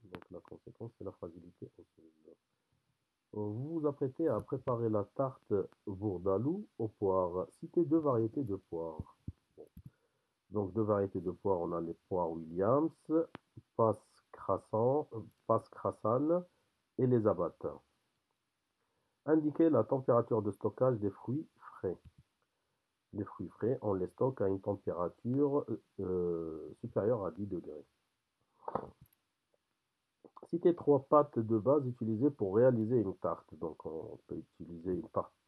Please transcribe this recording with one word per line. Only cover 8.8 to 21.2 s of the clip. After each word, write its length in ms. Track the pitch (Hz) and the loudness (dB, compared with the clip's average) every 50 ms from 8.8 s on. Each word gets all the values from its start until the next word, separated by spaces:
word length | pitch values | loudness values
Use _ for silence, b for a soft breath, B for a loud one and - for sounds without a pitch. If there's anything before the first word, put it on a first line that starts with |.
| 82 82 78 80 - - - _ - - - _ _ _ _ | -6 -6 -8 -10 -12 -12 -14 _ -14 -14 -14 _ _ _ _
Bon. 100 | - 76 - - - b b b b b b b b b b b b _ - | -20 -20 -20 -20 -20 b b b b b b b b b b b b _ -6
Donc, 200 | 92 104 98 92 92 | -4 -2 -2 -2 0
deux 100 | 113 107 | 0 2
variétés 360 | 104 104 101 101 98 - 95 | 2 2 2 2 0 -2 -4
de 120 | 85 90 | -4 -4
poires, 280 | 87 - - 98 95 87 | -6 -2 0 0 0 0
on 100 | 85 85 | 0 -2
a 100 | 85 85 | -2 -2
les 140 | 82 82 82 _ _ | -4 -4 -8 _ _
poires 220 | - 95 90 85 82 | -4 -2 -2 0 -2
Williams, 600 | 82 82 80 80 85 90 98 110 131 147 160 156 - _ _ - 156 165 - - - - _ _ - - - _ _ | -4 -6 -8 -6 -2 0 2 4 4 4 2 0 -4 _ _ -2 0 0 0 -2 -8 -20 _ _ -20 -20 -20 _ _
Passe 220 | - 113 110 104 - _ _ _ _ _ _ | 2 4 4 4 0 _ _ _ _ _ _
Crassan, 760 | - - - - 95 87 - - - 110 117 127 135 151 143 - - 110 107 110 - _ _ | -20 -8 -4 -2 -2 -2 -2 -2 -2 0 2 2 2 0 -2 -4 -8 -12 -12 -14 -18 _ _
Passe 200 | - 113 107 - - | 2 2 2 0 -4
Crassan 760 | - - - 98 - - - 107 117 131 147 156 170 180 175 - _ _ _ _ _ _ _ _ _ - | -10 -4 -4 -4 -2 0 0 0 2 2 2 2 2 0 0 -6 _ _ _ _ _ _ _ _ _ 0
et 80 | 131 | 2
les 180 | 127 123 117 104 | 4 4 4 4
abattes. 400 | 104 92 90 85 80 - - - 76 71 - _ _ _ _ _ _ _ _ _ _ _ _ _ _ _ _ _ _ _ _ _ _ _ _ _ _ _ _ - | 4 2 2 0 -4 -4 -6 -8 -8 -8 -8 _ _ _ _ _ _ _ _ _ _ _ _ _ _ _ _ _ _ _ _ _ _ _ _ _ _ _ _ 0
Indiquez 440 | 139 156 160 151 151 143 - 165 165 | 2 2 4 4 2 4 4 4 6
la 140 | 143 110 107 | 6 4 4
température 580 | - 139 131 131 - 123 117 - - 123 107 | 4 0 0 2 4 4 4 4 2 0 0
de 100 | 101 107 | 0 -2
stockage 480 | 95 - - 104 - - 127 131 120 101 | -2 -2 -4 -2 0 2 2 2 2 2
des 100 | 101 98 | 0 -4
fruits 380 | - - | -4 -4